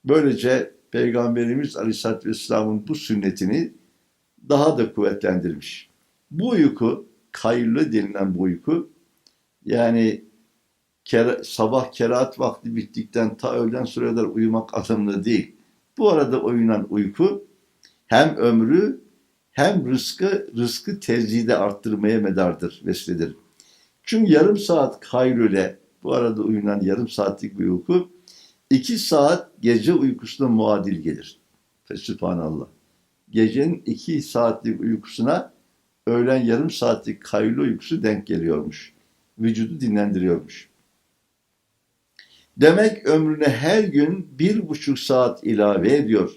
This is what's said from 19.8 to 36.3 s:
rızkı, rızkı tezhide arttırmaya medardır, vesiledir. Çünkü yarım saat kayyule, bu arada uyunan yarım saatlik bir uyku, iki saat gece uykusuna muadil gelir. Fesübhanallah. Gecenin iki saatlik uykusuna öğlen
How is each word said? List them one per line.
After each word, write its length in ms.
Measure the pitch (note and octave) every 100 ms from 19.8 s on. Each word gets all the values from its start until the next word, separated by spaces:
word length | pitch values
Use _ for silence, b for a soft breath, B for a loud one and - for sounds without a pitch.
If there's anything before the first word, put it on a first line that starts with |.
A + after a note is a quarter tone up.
| B2
rızkı, 600 | B2+ - - F#3+ G3 - A#2
rızkı 420 | A#2+ - - G3+
tezhide 580 | - B2 A2 A#2 A2+ G#2+
arttırmaya 640 | G2+ G2+ A2 G#2 G#2+ A2
medardır, 600 | G2+ F#2 F2+ E2+ F2 -
vesiledir. 500 | - F#2 - E2+ E2 - _ b b b b b
Çünkü 280 | - A3+ G#3
yarım 260 | D3+ F#3+ G#3
saat 420 | - E3 C3 -
kayyule, 800 | - B2+ B2+ A#2+ A2 F#2+ F#2+ - _ _
bu 100 | -
arada 280 | B2+ A#2+ G#2+
uyunan 400 | G#2+ G#2+ G2+ G2+
yarım 260 | F#2+ G2 A#2
saatlik 520 | - G2+ G2+ G#2+ G2
bir 80 | F#2
uyku, 440 | F2+ - F3+ - _ b b b b _
iki 280 | C4 B3+ A3
saat 540 | - D#3 C#3+ B2+ - _
gece 340 | A2+ A2+ A#2+
uykusuna 540 | F3 C3+ B2 A2+ - C3
muadil 540 | A2+ G#2+ G#2 F#2+ F2
gelir. 380 | D#2 - - _ _ _ _ _
Fesübhanallah. 840 | _ G2+ - F2 F2+ F2 D#2+ D2+ A#1+ _ _ _ _ _ _
Gecenin 540 | A2 A2 B2 D#3 -
iki 360 | - A2 - D3+
saatlik 600 | - - A#2 G#2+ A#2 A2
uykusuna 720 | A2+ A2 - - A#2+ F3+ - _ _ _ _ _ G#2+
öğlen 360 | A#2+ B2